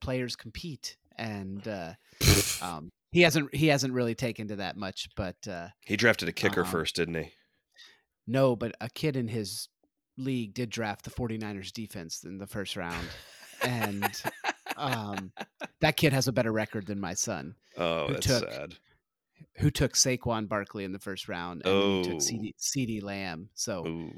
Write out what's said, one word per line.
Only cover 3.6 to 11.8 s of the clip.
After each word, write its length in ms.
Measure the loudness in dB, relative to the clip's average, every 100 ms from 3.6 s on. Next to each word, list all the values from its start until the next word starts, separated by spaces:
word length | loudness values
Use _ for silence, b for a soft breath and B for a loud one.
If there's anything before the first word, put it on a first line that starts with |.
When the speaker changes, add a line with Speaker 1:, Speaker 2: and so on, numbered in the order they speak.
| 4
Speaker 1:
hasn't 260 | 4 2
really 200 | 0 0
taken 340 | 0 -4 -4 -6
to 80 | -4
that 200 | -6 -4
much, 320 | -6 -6 -8 -6
but, 200 | -6 -6 -8
uh, 200 | -8 -10 -12
Speaker 2:
He 120 | -2 4
drafted 320 | 6 4 0
a 40 |
kicker 300 | 2 2 4
Speaker 1:
um, 40 | 2
Speaker 2:
first, 260 | 2 0 0
didn't 180 | 0
he? 180 | -2 -6 -12 _ _ _ B B B B _ -2
Speaker 1:
No, 300 | 4 4 4
but 180 | -2 -4
a 80 | -8
kid 280 | -2 0 0
in 120 | 0
his 400 | -2 -4 -6 -10 _ _ _ _ -6
league 360 | -2 -2 -2
did 160 | -4 -4
draft 340 | -2 -2 -4
the 60 | -6
forty-niners 640 | -4 -4 -2 -6 -6 -8
defense 520 | -10